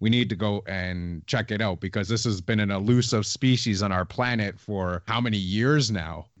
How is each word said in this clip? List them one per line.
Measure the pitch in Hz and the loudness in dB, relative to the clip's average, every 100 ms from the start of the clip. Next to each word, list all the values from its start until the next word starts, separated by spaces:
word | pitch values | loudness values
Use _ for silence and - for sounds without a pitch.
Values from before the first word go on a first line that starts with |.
We | 110 | 2
need | 120 117 | 4 2
to | 98 | 0
go | 107 101 98 | -2 -2 -4
and | 95 90 90 87 85 - | -6 -4 -6 -6 -8 -2
check | 123 110 | -2 -2
it | 104 | -2
out," | 107 90 | -2 -2
because | 98 107 98 | -4 -4 -2
this | 113 | 0
has | 120 98 | 0 -2
been | 85 113 | 0 0
an | 104 | 0
elusive | 98 104 123 120 110 104 | 0 4 4 4 0 -2
species | - 131 123 120 98 | 0 2 2 2 0
on | 101 | 0
our | 90 90 | 0 -2
planet | - 123 120 101 98 | -2 0 0 -2 -4
for | - 101 92 87 - | -6 -4 -2 -4 -2
how | 113 | -2
many | 120 104 | 0 0
years | 92 104 123 151 113 | 0 2 4 4 2
now? | 101 80 80 - _ | -2 -4 -10 -14 _